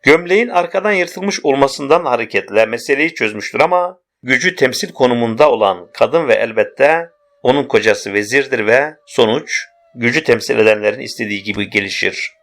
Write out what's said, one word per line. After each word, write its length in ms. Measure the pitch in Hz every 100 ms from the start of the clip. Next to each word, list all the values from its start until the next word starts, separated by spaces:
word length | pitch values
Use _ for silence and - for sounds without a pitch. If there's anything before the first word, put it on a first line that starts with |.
gömleğin 460 | - 160 175 196 240
arkadan 440 | 180 175 196 202
yırtılmış 520 | 196 170 - 196 196
olmasından 600 | 151 135 139 - 139 165
hareketle 640 | 160 120 113 98 - 101 110
meseleyi 480 | 117 - 139 151
çözmüştür 460 | - 110 107 98 117
ama 380 | 160 180 180 185 _ _
gücü 340 | - 135 175 180
temsil 360 | 131 120 -
konumunda 580 | - 127 120 117 113 151
olan 400 | 117 104 90 87
kadın 340 | - 110 156 151
ve 60 |
elbette 760 | 107 117 110 104 - 139 165 170 _ _ _
onun 220 | 120 139
kocası 480 | 139 110 107 104 -
vezirdir 540 | 101 104 135 135 127 107
ve 300 | 120 147 151 _
sonuç 580 | - 113 127 151 - - _ _
gücü 300 | 123 117 151
temsil 340 | 156 113 - 117
edenlerin 420 | 110 107 107 107
istediği 420 | - - 110 101
gibi 280 | 98 104 101
gelişir. 640 | 104 98 - 95 - - _